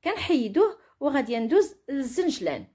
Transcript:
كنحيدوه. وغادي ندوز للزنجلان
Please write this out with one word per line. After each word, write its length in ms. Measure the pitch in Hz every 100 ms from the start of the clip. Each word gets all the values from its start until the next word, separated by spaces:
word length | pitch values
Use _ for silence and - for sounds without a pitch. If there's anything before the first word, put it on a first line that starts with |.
كنحيدوه. 720 | 330 427 - 320 220 214 415 - _ _
وغادي 380 | 285 277 240 233
ندوز 380 | 226 339 415 - -
للزنجلان 800 | 277 247 247 349 - 170 135 95